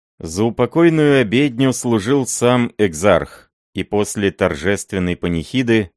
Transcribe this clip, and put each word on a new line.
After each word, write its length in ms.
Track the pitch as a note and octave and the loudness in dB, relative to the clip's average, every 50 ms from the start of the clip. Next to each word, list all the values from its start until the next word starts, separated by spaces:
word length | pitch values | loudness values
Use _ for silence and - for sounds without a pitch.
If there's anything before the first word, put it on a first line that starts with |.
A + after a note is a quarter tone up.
| _ _ _ - | _ _ _ -16
За 240 | - E2 E2 F#2 A2 | -14 -8 -4 -2 -2
упокойную 800 | A#2+ G#2 - B2 A#2+ - D#3 E3+ E3+ D#3+ D#3 D3+ D3 C#3 C3+ | -2 0 -2 -2 -2 2 2 4 4 4 4 4 4 4 2
обедню 500 | B2 F#2+ G2+ C3 D3 C#3+ A#2 A2+ C3+ C3 B2 | 2 2 0 0 0 0 0 0 0 0 0
служил 520 | - - A#2+ A#2 G#2+ F#2 A#2 C#3 C#3+ B2 | -2 -2 -2 -2 0 0 0 0 0 0
сам 480 | - - - A#2+ A#2+ B2+ B2 A#2+ A#2+ - - | -2 -4 0 2 2 2 2 0 -2 0 0
экзарх, 720 | G#2+ F#2+ D#2 D2+ F#2 G#2 F2+ D#2+ D2 - - - - _ _ _ _ _ - | 0 0 0 0 2 4 4 2 2 -2 -10 -18 -20 _ _ _ _ _ -10
и 80 | F#2+ F2+ | -8 -6
после 480 | - G#2 G#2 G#2 - - G#2+ G2+ G2 | -4 -2 -2 -2 -2 -2 -2 -2 -2
торжественной 840 | - - G2 F2 D#2+ C#2 D#2 G2 G2+ F#2+ - - G#2 F#2+ F2+ F2+ F2 | 0 0 -2 -2 -2 -2 -2 -2 -2 -2 -4 -6 -4 -4 -2 -2 -4
панихиды 760 | - - F2 E2+ E2 D#2 - - B2+ C3 A#2 A2+ A2 G2+ F#2 _ | -4 -4 -4 -4 -4 -4 -4 -4 -2 0 2 2 0 0 -2 _